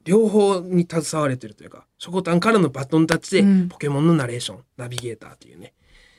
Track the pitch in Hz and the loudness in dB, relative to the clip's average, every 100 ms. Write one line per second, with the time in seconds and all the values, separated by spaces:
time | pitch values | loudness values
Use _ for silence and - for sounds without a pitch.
0 | 156 208 220 208 202 190 180 180 170 165 | 0 2 4 2 2 0 0 -2 0 -4
1 | 151 156 143 127 107 - - - _ _ | -6 -4 -4 -6 -10 -20 -20 -20 _ _
2 | - 185 175 175 220 220 151 135 135 160 | -8 -6 0 0 2 2 2 -2 -2 0
3 | 165 - - 190 196 190 180 - 147 139 | 2 0 0 2 4 4 0 -6 -4 0
4 | 165 165 120 123 - 104 _ - 123 123 | 2 2 0 -8 -10 -14 _ -16 -12 -10
5 | 120 110 - - - 78 - _ _ _ | -10 -12 -18 -20 -20 -20 -20 _ _ _
6 | _ | _